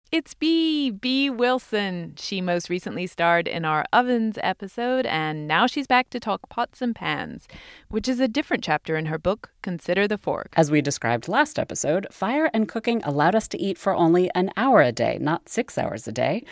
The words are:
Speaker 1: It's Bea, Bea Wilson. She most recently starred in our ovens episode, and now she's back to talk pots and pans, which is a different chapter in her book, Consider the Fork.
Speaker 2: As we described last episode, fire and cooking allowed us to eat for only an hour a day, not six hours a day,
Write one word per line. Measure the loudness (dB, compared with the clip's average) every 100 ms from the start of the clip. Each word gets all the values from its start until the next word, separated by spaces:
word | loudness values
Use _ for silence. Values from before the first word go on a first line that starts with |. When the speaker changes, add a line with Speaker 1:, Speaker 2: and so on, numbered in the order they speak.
| _
Speaker 1:
It's | -4 -4
Bea, | -2 0 2 2 0 -2
Bea | -2 -2 0 0
Wilson. | 2 2 2 0 -2 -2 -4 -6 -10
She | -8 -4
most | 0 0 0
recently | -4 -4 -6 -6
starred | 0 2 4 2
in | -2 -2
our | 0 2
ovens | 2 4 2 0 -2
episode, | -4 -4 -8 -6 -2 0 0
and | -2 -2 -2 0
now | 2 4
she's | 0 2
back | 2 2
to | -4
talk | -4 -4 -4
pots | -6 -6 -4
and | -4 -4
pans, | -4 -4 -4 -10 -16 -20 -20 -20 -8
which | -4 -2
is | 0
a | 0
different | 0 -2 -4
chapter | 0 -2 0 -2
in | -2
her | -2
book, | -2 -2 -6 _
Consider | -8 -6 -2 0 2
the | 0
Fork. | -2 -4 -6 -8
Speaker 2:
As | 0
we | 0
described | 0 -2 -2 -2 0
last | 0 0 -2
episode, | -4 -2 0 -2 -4
fire | -6 -2 0 0
and | 0 -2
cooking | -2 -2 -2
allowed | 0 2 4 4
us | 0
to | -4
eat | -4 -2
for | 0 4
only | 6 6 4 2
an | 0 0
hour | 4 6
a | 6
day, | 4 0 0
not | -2 -2 -2
six | -4 -4 -4
hours | -4 -6 -6
a |
day, | -2 0 -2 -6